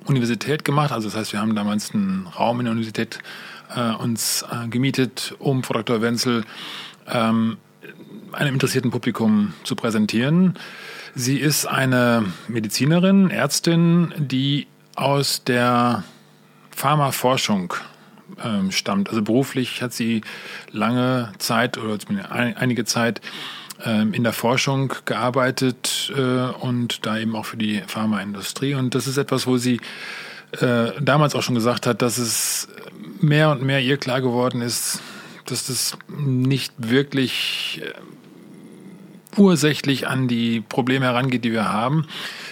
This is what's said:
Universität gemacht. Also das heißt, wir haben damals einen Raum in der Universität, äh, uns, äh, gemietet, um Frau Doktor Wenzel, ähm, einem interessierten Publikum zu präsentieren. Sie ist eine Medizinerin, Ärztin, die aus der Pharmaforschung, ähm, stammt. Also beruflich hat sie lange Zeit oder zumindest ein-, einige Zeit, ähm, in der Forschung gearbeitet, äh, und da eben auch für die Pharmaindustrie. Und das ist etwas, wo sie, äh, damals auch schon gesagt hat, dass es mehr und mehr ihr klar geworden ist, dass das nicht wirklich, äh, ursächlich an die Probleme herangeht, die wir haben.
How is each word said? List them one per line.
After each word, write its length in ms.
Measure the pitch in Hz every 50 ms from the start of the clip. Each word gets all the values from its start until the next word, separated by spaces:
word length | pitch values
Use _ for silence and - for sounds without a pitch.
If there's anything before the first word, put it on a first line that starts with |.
| -
Universität 600 | - 139 127 120 117 117 101 - 127 151 151 -
gemacht. 260 | - 143 151 147 139
Also 160 | - 117 107
das 80 | 101 101
heißt, 180 | 110 104 - -
wir 60 | 104
haben 140 | 110 113 110
damals 400 | 104 104 104 104 104 - - -
einen 340 | 107 98 95 95 95 92
Raum 320 | 85 - - 107 113 120 123
in 60 | 123
der 60 | 117
Universität, 480 | 113 117 113 110 107 113 113 - - - - - - - - - - - - - -
äh, 180 | 127 120 117 110
uns, 500 | - 123 120 113 - - - - - -
äh, 240 | - - 120 117
gemietet, 680 | 113 113 120 135 135 127 135 127 107 - - - - -
um 260 | - - 143 131 127 117
Frau 100 | - -
Doktor 280 | 113 104 - 120 107
Wenzel, 420 | 113 117 120 107 - 131 120 113 104 - - - - - - - - - - - -
ähm, 500 | - - 120 113 113 113 113 113 113 110 - _ _ _ - - - - - - - - - - -
einem 220 | - - 147 139 131
interessierten 360 | 131 135 120 - 131 117 120
Publikum 640 | 120 123 - 123 107 - 113 107 107 104 104 92 - - -
zu 120 | - 117
präsentieren. 840 | - - 113 107 107 107 104 110 113 127 147 165 180 190 175 - - - - - - - - - - - - -
Sie 220 | 127 120 127 143
ist 300 | 135 139 156 143 - -
eine 580 | - 139 135 135 131 127 123 123 120 117 117 104 92 82 - -
Medizinerin, 840 | - 120 113 110 101 - - 131 147 165 180 180 190 196 196 190 170
Ärztin, 840 | - 113 135 139 - - - 170 170 165 170 170 170 175 170 - -
die 500 | 156 143 123 131 131 135 139 143 139 - - _ _ _ - -
aus 480 | - - 139 139 143 139 - - - -
der 600 | 127 123 123 120 123 123 120 120 120 117 101 - - - - - - - _ _ _ _ _ - - -
Pharmaforschung, 960 | - - 139 151 151 143 131 - - - 123 131 - - - 104 95 90 87 - - - - - - - - - - - - - - -
ähm, 280 | 117 104 98 95 95
stammt. 380 | - - - - 98 101 98 -
Also 120 | 110 113
beruflich 600 | 104 110 110 135 135 - - 131 123 - - -
hat 120 | 123 120 -
sie 280 | - 117 113 113 107 - - - - - - - - - -
lange 600 | - 107 107 117 123 123 123 127 131 123 117 104 95
Zeit 400 | - - - 117 113 123 120 -
oder 220 | 120 110 110 104 101
zumindest 320 | - - 104 98 - -
ein-, 260 | - 123 123 117 104
einige 280 | - 131 127 120 120 110
Zeit, 360 | - - 120 117 117 104 - - - - - - - - - - - - - -
ähm, 300 | 120 110 107 110 110 -
in 100 | 123 120
der 100 | 113 -
Forschung 600 | - - 117 131 131 - 143 135 135 135 127 - - -
gearbeitet, 1080 | - 117 110 117 127 123 135 127 131 127 - 131 127 123 - - - - - - - -
äh, 60 | 139
und 840 | 131 127 127 127 127 127 - - - 127 123 120 120 110 - - -
da 120 | 110 107
eben 180 | 110 110 113 113
auch 100 | 107 107
für 120 | - -
die 240 | 113 107 107 104 101 90
Pharmaindustrie. 880 | - - 113 110 107 107 98 98 104 101 98 95 - - - 135 139 143
Und 220 | 135 131 120 -
das 120 | 127 120
ist 100 | 135 131
etwas, 300 | 143 135 - 135 123 -
wo 100 | 127 127
sie, 220 | 123 120 127 120 113 - - - - - - - - - - - - - - - -
äh, 320 | 139 127 120 117 117 113 - 135
damals 360 | 139 131 139 151 151 139 -
auch 80 | 123 -
schon 120 | - 123
gesagt 320 | 113 110 123 117 - -
hat, 140 | 123 113 -
dass 160 | 123 120 107
es 500 | 123 120 110 107 - - - - - - - - - - - - - - - - -
mehr 300 | 160 147 147 151 156 156
und 120 | 143 120 135
mehr 180 | 135 139 139
ihr 160 | 123 127 143
klar 240 | 135 - - 131 135
geworden 400 | 127 123 120 123 123 127 123 120
ist, 400 | 117 120 113 - - - - - - - - - - - - - -
dass 220 | - 127 113 -
das 300 | 131 120 - - - - - -
nicht 640 | - - 147 147 135 127 127 127 131 139 127 - - -
wirklich, 1040 | - 117 113 123 139 139 139 139 139 127 110 - - - - - - - - - 165 -
äh, 100 | - - - - - - - - - - - - - - - - - - - - - - - - - - - - - -
ursächlich 720 | 208 196 185 175 135 143 151 135 - - 143 135 123 -
an 200 | 135 135 131 131
die 320 | 120 120 117 117 117 113 113
Probleme 460 | 107 - - 135 120 127 131 135 131
herangeht, 400 | 127 120 120 135 131 127 117 120
die 60 | 117
wir 200 | 117 113 107 101
haben. 360 | 98 107 117 131 151 160 147 - - - - - - - - -